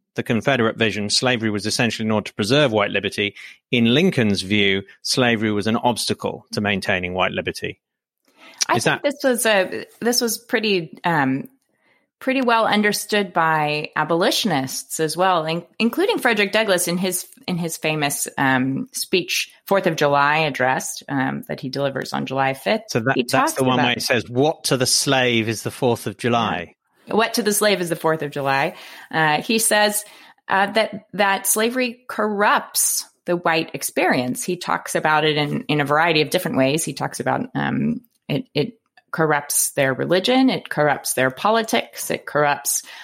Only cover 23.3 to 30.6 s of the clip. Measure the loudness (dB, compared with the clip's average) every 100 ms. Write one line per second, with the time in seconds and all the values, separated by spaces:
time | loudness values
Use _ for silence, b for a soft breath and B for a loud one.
23.3 | 2 0 2 2 2 2 0 0 -2 0
24.3 | 0 0 0 0 0 2 0 2 2 4
25.3 | 2 0 -4 -6 -2 0 0 -4 -4 0
26.3 | 2 0 -4 -8 _ _ _ -2 0 0
27.3 | 0 0 2 2 2 -2 -2 0 0 -4
28.3 | -4 0 0 0 -4 B B B 0 2
29.3 | 2 0 0 2 4 2 0 -8 B B
30.3 | B -2 0